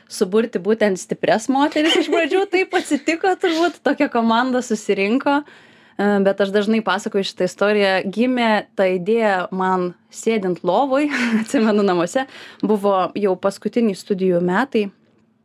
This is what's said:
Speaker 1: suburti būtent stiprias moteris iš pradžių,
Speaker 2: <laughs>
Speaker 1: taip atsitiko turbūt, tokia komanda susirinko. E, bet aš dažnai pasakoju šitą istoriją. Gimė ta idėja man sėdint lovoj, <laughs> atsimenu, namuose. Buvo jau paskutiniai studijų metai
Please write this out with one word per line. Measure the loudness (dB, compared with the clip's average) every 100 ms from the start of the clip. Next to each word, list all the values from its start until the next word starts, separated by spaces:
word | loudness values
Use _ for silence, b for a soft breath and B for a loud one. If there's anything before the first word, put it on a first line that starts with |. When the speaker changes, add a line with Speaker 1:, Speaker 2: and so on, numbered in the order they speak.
Speaker 1:
suburti | b -4 0 0 0 -2
būtent | -2 0 0 -2
stiprias | -6 -4 0 0 0
moteris | 0 0 0 0 0
iš | 0
pradžių, | 0 0 0 0
Speaker 2:
<laughs> |
Speaker 1:
taip | 0 0
atsitiko | -2 -2 -2 -2 -2 0 0
turbūt, | 0 2 0 0
tokia | -2 0 0
komanda | 0 2 2 0 -2
susirinko. | -2 -4 -2 -2 0 0 0 0 -2 B B B B B
E, | 0 2
bet | 2 2
aš | 0
dažnai | 0 2 0
pasakoju | 0 -2 -2 -4
šitą | -4 -2
istoriją. | -4 0 0 2 2 0
Gimė | -2 -2 0 2 2 0 -2
ta | -2 0
idėja | 0 0 0 2 0 -2
man | -2 0 0 -2 -8 _
sėdint | -8 -2 0 -2 -2
lovoj, | 0 0 2 0 0 -2
<laughs> | 0 -2
atsimenu, | 0 0 2 2
namuose. | 2 0 0 -2 -6 B B B
Buvo | -2 0 2 2 0
jau | -2 -2 0
paskutiniai | -2 -4 -4 0 0
studijų | -2 -4 -2 0 2
metai | 2 0 0 -2 -4 -8 _ _ _ _